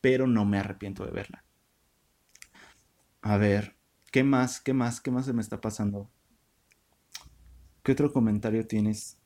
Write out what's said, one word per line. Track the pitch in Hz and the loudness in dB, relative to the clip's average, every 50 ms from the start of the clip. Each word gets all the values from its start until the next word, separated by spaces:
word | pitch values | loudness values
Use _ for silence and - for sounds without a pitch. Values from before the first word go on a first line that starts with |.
pero | - 127 131 127 131 | 4 2 2 4 2
no | 127 120 110 104 | 2 2 2 2
me | 98 101 98 | 2 2 0
arrepiento | 98 98 95 - 104 98 92 95 95 | -2 -4 -8 -10 -10 -12 -10 -10 -10
de | - | -8
verla. | - - 101 - - - _ _ _ _ _ _ _ _ _ _ _ _ _ _ _ _ _ _ _ - - _ _ - - - _ _ _ _ _ _ _ _ _ _ - | -8 -8 -10 -10 -14 -20 _ _ _ _ _ _ _ _ _ _ _ _ _ _ _ _ _ _ _ -20 -20 _ _ -20 -20 -20 _ _ _ _ _ _ _ _ _ _ -2
A | 107 104 | 0 2
ver, | 101 104 104 98 104 107 - _ _ _ _ _ _ _ - | 4 4 4 4 2 0 -6 _ _ _ _ _ _ _ 0
¿qué | - 135 131 | 2 2 4
más? | 139 139 127 127 123 - - | 4 4 4 2 0 -2 -6
¿Qué | _ 139 131 | _ -2 0
más? | 131 123 120 120 - | 0 0 0 -2 -4
¿Qué | _ - | _ -4
más | 123 127 131 | -2 -2 -2
se | 139 120 | -2 -2
me | 117 | -2
está | 107 - - 101 | -4 -4 -8 -6
pasando? | - 110 107 - 110 104 101 101 101 - _ _ _ _ _ _ _ _ _ _ _ _ _ _ _ _ _ _ _ _ _ - - - _ _ - - - - - _ _ _ _ | -6 -6 -4 -2 -4 -2 -2 -4 -10 -14 _ _ _ _ _ _ _ _ _ _ _ _ _ _ _ _ _ _ _ _ _ -20 -20 -20 _ _ -20 -20 -20 -20 -20 _ _ _ _
¿Qué | - | 0
otro | 135 - 147 147 | 2 2 2 0
comentario | 143 139 117 110 104 104 107 113 107 113 110 | 2 2 2 2 2 0 0 -2 -2 -2 -2
tienes? | 110 110 107 107 107 107 104 - - - _ _ | -2 -2 0 0 0 -2 -4 -8 -16 -18 _ _